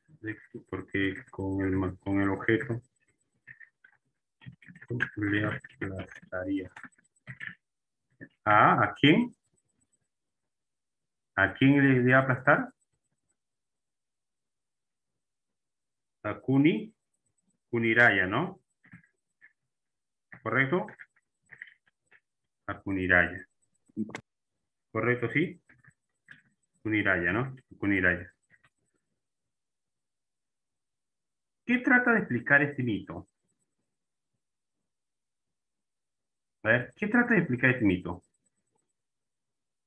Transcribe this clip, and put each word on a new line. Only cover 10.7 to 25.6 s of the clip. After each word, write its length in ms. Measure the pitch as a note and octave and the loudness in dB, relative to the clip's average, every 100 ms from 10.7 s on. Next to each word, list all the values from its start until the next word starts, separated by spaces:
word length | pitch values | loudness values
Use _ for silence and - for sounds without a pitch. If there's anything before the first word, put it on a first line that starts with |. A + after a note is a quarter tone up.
| _ _ _ _ _ _ - | _ _ _ _ _ _ -2
¿A 180 | G2 | -2
quién 500 | G2 C3+ C#3+ C#3 B2+ | 2 4 6 4 4
le 60 | B2 | 4
iba 100 | C3 | 4
a 20 | |
aplastar? 500 | C3+ B2 - D#3+ B3+ _ _ _ _ _ _ _ _ _ _ _ _ _ _ _ _ _ _ _ _ _ _ _ _ _ _ _ _ _ _ _ _ _ _ _ | 2 0 2 2 0 _ _ _ _ _ _ _ _ _ _ _ _ _ _ _ _ _ _ _ _ _ _ _ _ _ _ _ _ _ _ _ _ _ _ _
A 100 | - - | -10 -8
Kuni, 540 | - C3+ D3+ G#2+ - _ _ _ _ _ _ _ _ | 0 2 4 0 -8 _ _ _ _ _ _ _ _
Kuniraya, 560 | A#2 A2+ A2+ A#2+ G2+ F#2 | -2 0 4 4 4 -2
¿no? 320 | A2 F#3 - _ _ _ - _ _ _ _ _ _ _ _ _ _ _ _ _ - | -2 -4 -10 _ _ _ -20 _ _ _ _ _ _ _ _ _ _ _ _ _ -12
¿Correcto? 440 | A2 A#2+ C3+ F3 G#3 - - _ _ _ _ - - _ _ _ _ _ _ _ _ _ - | -4 0 0 -2 -4 -14 -20 _ _ _ _ -20 -20 _ _ _ _ _ _ _ _ _ -16
A 120 | G2 | -12
Kuniraya. 680 | - F#2+ F#2 F2+ E2+ F2 - _ _ _ _ - G#2+ - - _ _ _ _ _ _ | -6 -4 2 2 2 -4 -18 _ _ _ _ -8 -8 -8 -12 _ _ _ _ _ _
¿Correcto, 380 | A2 A#2 A#2+ A#2 | -2 0 0 -2
sí? 300 | C#3+ F3 - | -2 -2 -6